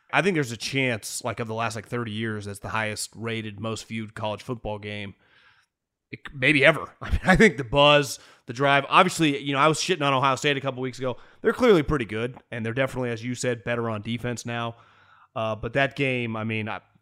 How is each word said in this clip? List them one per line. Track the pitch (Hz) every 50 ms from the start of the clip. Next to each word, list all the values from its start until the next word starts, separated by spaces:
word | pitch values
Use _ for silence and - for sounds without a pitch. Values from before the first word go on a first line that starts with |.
| _ _ 123
I | 143
think | 160 202 180
there's | 151 139 117 117
a |
chance, | - - - 131 135 131 127 117 107 - - - - -
like, | 117 104 -
of | 117 110
the | 110
last, | 113 117 110 110
like, | 110 -
thirty | - 123 120 120 107
years, | 104 110 113 110 107 104 101
that's | 101 98 -
the | - 95
highest | 98 110 110 107 104 - - - -
rated, | 101 113 113 113 113 110 107 101 101
most | 110 113 110 107 - -
viewed | 113 113 110 101 -
college | - 107 107 104 101
football | - - 123 113 - 107 104 101
game, | 104 104 104 104 101 98 - _ _ _ _ _ _ _ _ _ _ _ _ _ _ _ _ _ _ _
it, | - - - - 151
maybe | 139 127 143 151 135 135
ever. | 160 156 - 175 - -
<laughs> | _
I | - -
mean, | - - -
I | 180 185
think | 165 220 202 -
the | 143 127
buzz, | 110 143 143 143 147 147 147 143 117 - - - - - _ _
the | - 117
drive, | 120 143 139 143 139 135 -
obviously, | 147 175 190 180 - - 165 147 139 110
you | 139 143 139
know, | 135
I | 147
was | 160 151 151
shitting | - 170 185 156
on | 143 143 139
Ohio | 131 139 135 131
State | - - 147 143
a | 135
couple | 135 135 123 123
weeks | 131 131 120
ago. | - 131 127 120 - - - _ _
They're | - 220 226
clearly | - 254 240 202 160 135
pretty | - 156 139 117
good, | 92 104 107 117 127 131 - _ _
and | 123 120 110
they're | 113 113
definitely, | 135 131 131 123 127 127 120
as | 117 107 110
you | 123 123
said, | - - 127 120 113 -
better | 120 120 117 117 117
on | 110 104
defense | 101 113 117 117 - 123 120 113 -
now. | 120 117 120 117 117 113 - _ _ _ _ _ _ _ _ _ _ _
Uh, | 123 110 110 110
but | 104 127 120 120
that | 139 135 131 -
game, | - 139 131 127 123 120 113 113
I | 110 107
mean, | 113 110 110 107
I, | 110 98 92 - _ _ _